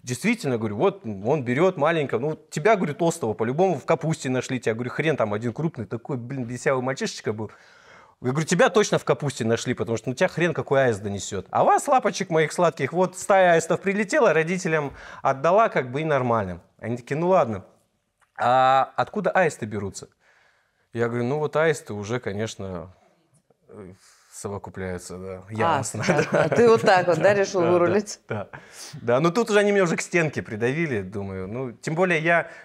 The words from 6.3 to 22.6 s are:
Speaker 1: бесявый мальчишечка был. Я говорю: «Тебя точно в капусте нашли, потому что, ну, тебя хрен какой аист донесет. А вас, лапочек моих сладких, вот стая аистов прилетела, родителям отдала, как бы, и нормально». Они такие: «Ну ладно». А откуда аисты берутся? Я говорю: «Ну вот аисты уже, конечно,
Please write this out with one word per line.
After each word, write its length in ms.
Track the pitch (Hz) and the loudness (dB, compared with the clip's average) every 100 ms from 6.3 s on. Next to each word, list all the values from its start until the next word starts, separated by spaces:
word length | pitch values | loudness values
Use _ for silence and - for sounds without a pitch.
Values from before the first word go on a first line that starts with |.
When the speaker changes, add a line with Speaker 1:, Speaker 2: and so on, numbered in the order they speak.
| 135 | -8
Speaker 1:
бесявый 380 | 117 123 151 131 | -8 -4 -2 0
мальчишечка 500 | 127 151 220 - 123 | -2 -4 -6 -6 -6
был. 180 | 107 104 - - _ - - - _ | -6 -8 -12 -20 _ -20 -20 -20 _
Я 80 | 123 | -4
говорю: 160 | 143 147 | -2 0
«Тебя 240 | 175 254 | 4 4
точно 280 | 214 208 160 | 4 2 0
в 60 | |
капусте 400 | - 143 143 - | 0 -2 -2 -2
нашли, 300 | 113 117 127 | 0 0 -2
потому 240 | 120 107 113 | -4 -4 -4
что, 100 | 131 | -4
ну, 40 | |
тебя 140 | 123 185 | -2 -2
хрен 260 | - 170 | 0 -2
какой 300 | 135 - 135 131 | -2 0 2 2
аист 160 | 101 | 0
донесет. 440 | 104 98 - 98 - | -4 -8 -8 -10 -4
А 140 | 113 | 0
вас, 240 | 226 403 277 | 2 2 2
лапочек 420 | 262 202 175 185 | 2 2 -2 0
моих 220 | 160 151 | 0 0
сладких, 400 | - 170 151 135 | 2 0 2 -4
вот 260 | 175 185 - | 0 -2 -2
стая 360 | - 190 180 | 2 6 6
аистов 260 | 165 165 170 | 4 2 -2
прилетела, 500 | 196 202 202 311 214 | -2 -2 0 2 4
родителям 600 | 156 160 185 160 156 139 - - - | 4 2 -2 0 -2 -2 -8 -20 -4
отдала, 480 | 135 135 160 202 226 | -2 0 2 4 4
как 220 | 165 127 | 0 -4
бы, 100 | 135 | -4
и 40 | |
нормально». 580 | 160 135 123 113 92 85 _ _ | 0 0 2 0 -2 -8 _ _
Они 180 | 113 120 | -8 -6
такие: 200 | - 143 | -4 -2
«Ну 100 | 175 | 2
ладно». 340 | 185 120 98 - _ _ _ _ _ _ - | 4 2 -2 -10 _ _ _ _ _ _ -2
А 520 | 117 127 131 135 127 - | 2 4 4 4 2 -2
откуда 340 | 208 208 185 | -4 -2 0
аисты 340 | 190 165 - 110 | 2 0 -2 -8
берутся? 420 | 107 98 - - _ _ _ _ _ _ _ _ | -8 -8 -12 -20 _ _ _ _ _ _ _ _
Я 140 | 117 120 | -4 -2
говорю: 160 | 120 | -2
«Ну 140 | 120 151 | -2 -2
вот 160 | 147 151 | -2 0
аисты 360 | 160 - - | 2 0 -6
уже, 280 | 104 101 123 | -8 -6 -6
конечно, 720 | 104 101 113 - | -4 -4 -6 -6